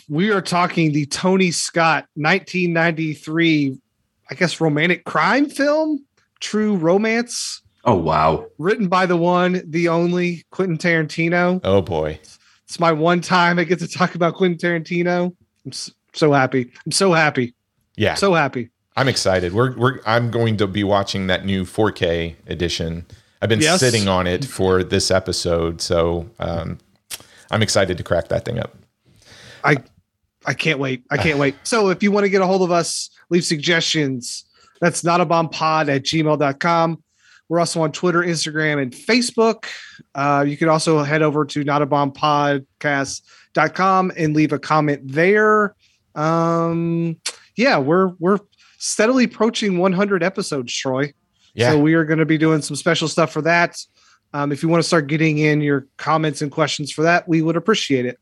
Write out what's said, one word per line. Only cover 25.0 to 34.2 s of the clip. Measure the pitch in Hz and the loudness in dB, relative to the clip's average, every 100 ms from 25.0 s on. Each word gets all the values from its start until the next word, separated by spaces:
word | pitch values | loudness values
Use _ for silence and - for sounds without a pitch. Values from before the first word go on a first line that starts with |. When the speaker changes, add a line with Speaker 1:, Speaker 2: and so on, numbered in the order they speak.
| - | 0
Speaker 3:
episode, | 92 - 87 87 85 82 85 | 0 0 -4 -2 -2 -2 -4
so, | - 87 82 85 82 - | -2 0 0 -2 -8 -10
um, | 85 85 82 90 _ _ _ - - - - | -8 -6 -8 -12 _ _ _ -20 -20 -20 -6
I'm | 107 | -2
excited | 107 - 95 90 | 0 2 0 -2
to | |
crack | - 85 - | -2 -4 -2
that | 87 | -4
thing | - 82 | -4 -6
up. | - - _ _ _ _ _ - - - | -8 -12 _ _ _ _ _ -20 -20 -4
Speaker 1:
I, | 139 147 - _ _ _ _ _ - | 0 0 -2 _ _ _ _ _ -10
I | |
can't | 135 - 143 | -4 -4 -2
wait. | 135 131 - | -4 -6 -6
I | 147 | -2
can't | 165 143 | 0 0
wait. | 139 139 | 0 -2
Speaker 3:
<sighs> | |
Speaker 1:
So | - 233 196 | -4 0 0
if | 180 | 2
you | 208 | 0
want | 202 202 | 2 2
to | |
get | 196 | 2
a | 180 | 2
hold | 190 | 2
of | 180 | 2
us, | 175 165 - - _ _ | 0 0 -6 -10 _ _
leave | 175 - | 0 0
suggestions. | 160 143 170 160 160 143 131 | -2 0 0 0 0 -2 -4